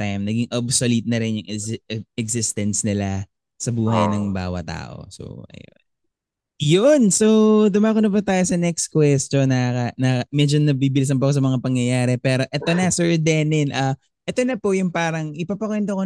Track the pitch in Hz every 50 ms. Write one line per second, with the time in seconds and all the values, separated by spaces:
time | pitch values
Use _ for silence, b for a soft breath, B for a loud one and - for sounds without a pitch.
0 | 104 101 101 98 101 104 113 117 120 117 113 120 120 120 123 - 127 120 120 117
1 | - 117 120 113 113 113 110 107 - - 104 107 104 110 113 - _ - 110 113
2 | 98 _ - - 113 107 - 120 110 - - 107 104 104 101 - - 110 101 101
3 | 101 98 95 98 104 - _ _ _ _ _ - - 123 117 117 110 113 113 110
4 | 90 - 104 104 101 98 95 92 92 90 90 87 82 80 80 80 76 58 - -
5 | - - - - - - - - - - - - - - _ _ _ _ _ _
6 | _ _ _ _ _ _ _ _ _ _ _ - 147 147 165 190 220 285 302 285
7 | 233 196 175 - 214 214 220 220 214 214 214 214 214 208 185 208 214 220 220 220
8 | 214 208 190 214 202 - 190 185 180 175 185 175 170 170 165 - - - - 160
9 | 151 143 139 135 - - 143 139 135 135 131 127 123 123 123 123 120 117 - -
10 | 131 127 127 123 123 - - 147 147 143 147 151 147 151 139 127 139 135 131 143
11 | 135 135 139 127 139 139 143 139 135 131 131 127 - 131 131 123 120 123 127 127
12 | 123 123 127 123 - 135 131 127 131 - - 147 - 165 170 180 185 175 - -
13 | 170 170 170 165 156 160 156 156 151 151 156 151 147 139 - 127 135 135 135 -
14 | _ _ _ _ - - - 254 254 247 254 - - 202 190 190 190 175 170 170
15 | 170 165 160 160 156 156 147 160 175 165 202 196 220 214 214 214 208 190 202 190
16 | 190